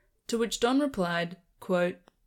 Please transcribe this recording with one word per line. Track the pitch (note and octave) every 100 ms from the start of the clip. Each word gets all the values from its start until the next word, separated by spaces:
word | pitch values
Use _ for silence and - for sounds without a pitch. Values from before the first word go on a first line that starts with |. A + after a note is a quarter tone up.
| _ _ -
to | A#3
which | A3+ -
Don | A#3 C4
replied, | D4 C4+ F3 E3+ E3+ F3+ _ _
quote, | - F3+ F3 F3+ - _